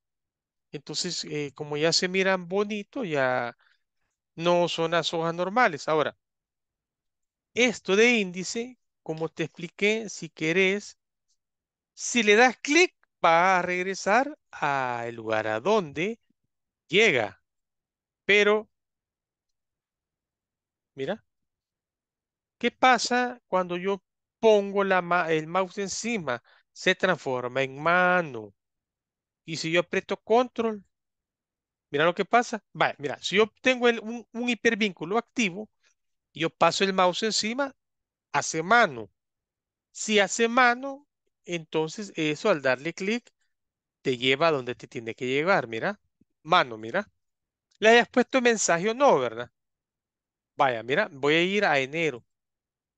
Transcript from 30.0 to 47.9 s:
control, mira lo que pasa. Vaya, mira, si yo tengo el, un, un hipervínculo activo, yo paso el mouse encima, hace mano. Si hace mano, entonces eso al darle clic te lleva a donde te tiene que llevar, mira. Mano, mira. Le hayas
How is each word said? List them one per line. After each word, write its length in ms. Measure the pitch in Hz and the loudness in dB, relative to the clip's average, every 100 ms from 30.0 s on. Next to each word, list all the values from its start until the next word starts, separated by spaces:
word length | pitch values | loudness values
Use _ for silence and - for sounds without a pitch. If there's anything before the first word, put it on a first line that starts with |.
| - 196 | -4 -8
control, 640 | - 226 254 - 226 208 - _ _ _ _ _ _ _ _ _ _ | 2 2 2 -2 -4 -4 -12 _ _ _ _ _ _ _ _ _ _
mira 160 | 143 165 | 0 0
lo 100 | 175 | 0
que 100 | 190 | 2
pasa. 380 | 233 240 214 - | 2 2 -6 -12
Vaya, 220 | 160 147 - | -2 -2 -2
mira, 180 | 139 117 | -8 -6
si 160 | - 185 | -2 0
yo 140 | 214 - | 0 0
tengo 260 | 262 254 240 | -2 2 0
el, 120 | 233 | 0
un, 280 | 214 240 - | -6 -12 -12
un 160 | 226 247 | -6 -4
hipervínculo 680 | 233 233 226 214 180 156 214 | 0 0 0 -2 -4 -4 -4
activo, 520 | - - 214 175 214 _ _ _ _ _ _ | -4 -2 -2 -4 -12 _ _ _ _ _ _
yo 160 | - 160 | -6 -6
paso 340 | - 170 - | 2 2 4
el 100 | 196 | 0
mouse 300 | 190 180 170 | 2 2 0
encima, 520 | 220 - 214 247 277 - _ _ _ _ _ | -4 -4 -4 -4 -6 -8 _ _ _ _ _
hace 300 | 143 - 160 | -4 -4 -6
mano. 480 | 170 233 214 123 107 _ _ _ _ _ _ _ _ | 2 4 4 -2 -12 _ _ _ _ _ _ _ _
Si 280 | - - 214 | -12 0 2
hace 280 | 190 - 233 | 2 0 0
mano, 580 | 240 247 240 269 277 294 _ _ _ - | 4 4 2 -4 -12 _ _ _ _ -10
entonces 680 | 175 156 160 160 - 202 - | -10 -4 -2 -2 -6 -10 -4
eso 320 | 156 151 220 | -4 0 0
al 100 | 170 | 2
darle 320 | 131 127 151 | 2 0 -4
clic 380 | - 190 233 - _ _ _ _ _ _ _ | -6 -4 -4 -8 _ _ _ _ _ _ _
te 140 | - 123 | -4 0
lleva 320 | 127 135 165 | 2 2 2
a 20 | |
donde 240 | 147 123 123 | 0 -4 -10
te 120 | - | -12
tiene 280 | 135 113 110 | -12 -10 -8
que 120 | 127 | -4
llevar, 400 | 135 165 190 120 | -2 0 0 0
mira. 320 | 113 156 208 _ _ _ _ | -6 -6 -8 _ _ _ _
Mano, 340 | 151 175 139 113 | 0 2 2 -4
mira. 340 | 110 160 208 _ _ _ _ _ _ _ | -6 -6 -6 _ _ _ _ _ _ _
Le 100 | |
hayas 200 | 208 | 6